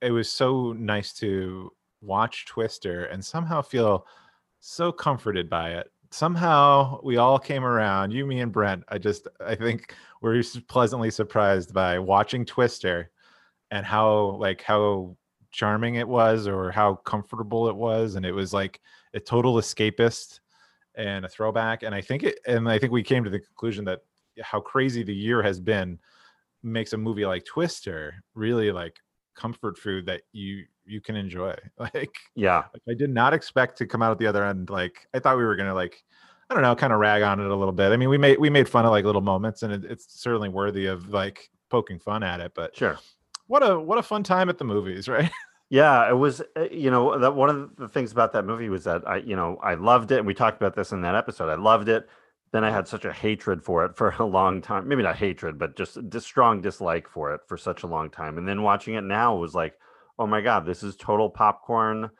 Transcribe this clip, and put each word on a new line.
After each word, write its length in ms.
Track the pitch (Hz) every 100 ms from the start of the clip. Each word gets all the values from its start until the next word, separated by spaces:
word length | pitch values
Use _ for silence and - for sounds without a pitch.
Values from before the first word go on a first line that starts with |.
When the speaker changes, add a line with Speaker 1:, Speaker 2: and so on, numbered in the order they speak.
Speaker 1:
it 100 | 123
was 180 | 117 107
so 440 | - 131 131 120
nice 400 | 113 107 104 98
to 580 | - 107 95 92 92 92 - _ _
watch 440 | 104 98 113 - -
Twister 600 | - 110 - 95 87 87
and 180 | 90
somehow 380 | 95 160 165 160
feel 440 | - 123 110 95 - - _ _ _ _
so 320 | - - 170
comforted 580 | 170 151 131 113 92 82
by 220 | 85 82
it. 200 | 85 - _ _
Somehow 880 | - 160 175 175 147 143 143 135 131
we 140 | 135 120
all 200 | 123 135
came 260 | - 139
around, 480 | 127 117 107 98 98
you, 140 | 123 139
me, 140 | 127
and 100 | 120
Brent. 320 | 104 101 92 -
I 80 | 104
just, 300 | 101 101 - - -
I 80 | 110
think 380 | 117 113 - - - _
we're 180 | 113 120
s-, 180 | 120 120 -
pleasantly 440 | 127 117 123 113
surprised 640 | - 104 110 101 98 87
by 260 | 95 90 87
watching 460 | 92 98 107 127 120
Twister 640 | - 123 - 95 87 85 _ _ _ _ _ _
and 140 | 104 101
how, 520 | 107 110 107 101 98
like, 220 | 101 92
how 520 | - 104 104 98 92 - _ _ _
charming 440 | - 104 107 117 120
it 120 | 120
was 400 | 123 113 110 101
or 240 | 95 92
how 240 | 95 104 92
comfortable 760 | - 107 - 113 107 113 113
it 60 | 101
was. 400 | 113 113 113 92
And 100 | 90
it 60 |
was, 220 | 98 92
like, 280 | 98 95 - _ _ _
a 60 | 107
total 360 | - 120 123 117
escapist 840 | - - 107 - 117 - - - _ _ _ _ _ -
and 300 | 104 98 92
a 40 |
throwback. 540 | - 110 110 113 113
And 100 | 110
I 80 | 101
think 220 | - 135
it, 160 | - - -
and 200 | 117 117
I 100 | 110
think 120 | 131
we 120 | 120
came 200 | 104 127
to 60 | 107
the 100 | 95
conclusion 460 | - - 113 101 98
that 140 | 92 _ _ _ -
how 180 | 110 107
crazy 420 | - 135 135 120
the 100 | 101 101
year 280 | 107 120
has 160 | 101 90
been 400 | 92 104 90 85 _ _ _ _ _ _
makes 300 | 113 113 110
a 40 | 110
movie 280 | 110 104 98
like 200 | 90 -
Twister 680 | 156 170 - 101 80 76 92 _
really, 380 | 113 110 120 107
like, 240 | 90 85 - _ _ _ -
comfort 420 | - 113 110 92
food 280 | 107 95 90
that 160 | 90 -
you, 340 | 107 98 98 - _ 92
you 160 | 107
can 140 | - 107
enjoy. 380 | 98 90 92 - -
<laughs> 100 | -
Like, 380 | - - 156 - - -
Speaker 2:
Yeah. 300 | 98 85 - - -
Speaker 1:
I 40 |
did 160 | 120 143
not 240 | 117 127
expect 440 | 160 - 131 127 -
to 60 | 113
come 140 | 117
out 100 | 113
at 80 | 104
the 80 | 110
other 180 | 101 101
end. 240 | 95 90
Like, 380 | 98 90 - _
I 60 | 131
thought 180 | 135 127
we 60 |
were 120 | 113 95
gonna, 180 | 98
like, 300 | 95 90 - _ _ _ _ _
I 40 |
don't 100 | 190
know, 120 | 123 120
kinda 200 | 139 107
rag 280 | 104 104
on 160 | 104 98
it 100 | 101
a 60 | 98
little 180 | 98
bit. 180 | 92 98
I 60 | 117
mean, 120 | 127
we 80 | 143
made, 180 | 143 135
we 100 | 151
made 200 | 143 127
fun 160 | 123 113
of, 60 |
like, 120 | 107 101
little 160 | 101
moments, 420 | 98 95 110 -
and 100 | 110
it, 100 | 104 -
it's 280 | 117 - -
certainly 260 | 123 113 104
worthy 360 | 92 101 98 95
of, 240 | 92 92
like, 400 | 101 98 - - _ _
poking 300 | 120 107 90
fun 220 | - 107
at 160 | 95 87
it, 140 | 85 -
but 200 | 82 -
Speaker 2:
Sure. 220 | 110 73 - _ _ - -
Speaker 1:
what 140 | 277 247
a, 120 | 175
what 180 | 156 226
a 60 |
fun 180 | - 214
time 240 | 196 185 185
at 80 | 180
the 60 |
movies, 440 | 127 104 95 92 98
<laughs> 20 |
right? 220 | 120 165 - - _ _
Speaker 2:
Yeah, 380 | 135 151 127 113
it 40 |
was, 280 | 123 143 127 - 156
uh, 120 | 165
you 200 | 160 135
know, 260 | 127 131 139
that 160 | 127 143
one 140 | 139
of 260 | 147 143 -
the 120 | 120
things 220 | 143 120
about 200 | 113 113
that 120 | 113 95
movie 240 | 113 113
was 140 | 95
that 240 | 90 85 -
I, 100 | 95
you 180 | 117 95
know, 220 | 85 92
I 100 | 101
loved 380 | 82 104 123 110
it, 60 | 131
and 80 | 107
we 60 | 98
talked 220 | 117 -
about 180 | 101 101
this 160 | 92
in 100 | 98
that 140 | 87 101
episode. 340 | - - 80
I 60 | 78
loved 340 | 107 110 104
it. 180 | 110 - _ _ _ _
Then 120 | 110
I 60 | 110
had 180 | 107 87
such 160 | 107 101
a 60 |
hatred 520 | 76 107 107 - 87
for 200 | - 85
it 140 | 85 -
for 140 | 107
<laughs> 80 | 85
a 40 |
long 380 | 110 92 95 92
time. 260 | - 101 95
Maybe 140 | 139
not 140 | 95 80
hatred, 420 | 101 82 82 73
but 180 | 82 -
just 220 | 92 117
a 60 |
dis-, 200 | 113 113 -
strong 360 | - 120 104
dislike 480 | 92 - 90 82 -
for 240 | 87 73
it 80 | 76 -
for 100 | 87
such 240 | 92 87
a 60 | 90
long 240 | 82 -
time. 260 | - 78 80
And 100 | 92
then 140 | 98
watching 320 | 104 101 -
it 80 | 110
now 320 | 98 104 117 98
was 200 | 85 85
like, 180 | 80 - _ _ _ -
"Oh 80 | 110
my 120 | 107
God, 260 | 117 104 80
this 160 | 87
is 120 | 101 -
total 340 | - 107 107
popcorn, 800 | - 107 - - 117 110 110 110 -